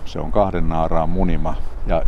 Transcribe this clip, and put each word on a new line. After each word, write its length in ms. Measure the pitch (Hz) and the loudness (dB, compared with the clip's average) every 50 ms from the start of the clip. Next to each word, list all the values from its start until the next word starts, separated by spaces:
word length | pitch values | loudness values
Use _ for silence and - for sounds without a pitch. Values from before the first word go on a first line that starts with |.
| - | -4
se 140 | - - - | -6 -6 -6
on 120 | 76 76 | -6 -2
kahden 380 | - - 101 95 87 87 82 80 | 0 0 0 0 0 0 0 0
naaraan 400 | 82 82 80 80 85 82 80 80 | 0 0 0 0 0 0 2 2
munima 460 | 90 92 95 90 87 78 78 78 76 - - - - - - - | 2 2 2 2 2 2 0 0 -2 -2 -2 -4 -4 -4 -2 0
ja 160 | 87 80 - | 0 2 2